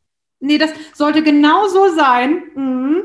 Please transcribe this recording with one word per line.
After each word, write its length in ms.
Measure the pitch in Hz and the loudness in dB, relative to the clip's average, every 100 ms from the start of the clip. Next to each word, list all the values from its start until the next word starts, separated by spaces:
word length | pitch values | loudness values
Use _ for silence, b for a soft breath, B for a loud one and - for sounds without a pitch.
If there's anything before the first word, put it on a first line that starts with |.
| _ _ _ - | _ _ _ -10
nee, 180 | 269 302 | -4 -2
das 140 | 311 B B | -2 B B
sollte 300 | - 294 311 | -4 -2 0
genau 440 | 311 294 294 349 415 | 2 2 4 2 2
so 280 | 370 392 320 | 2 2 2
sein.“ 480 | 277 247 254 349 - 269 | 2 2 0 -4 -6 -8
Mhm. 480 | 269 254 269 349 | -6 -4 -2 -2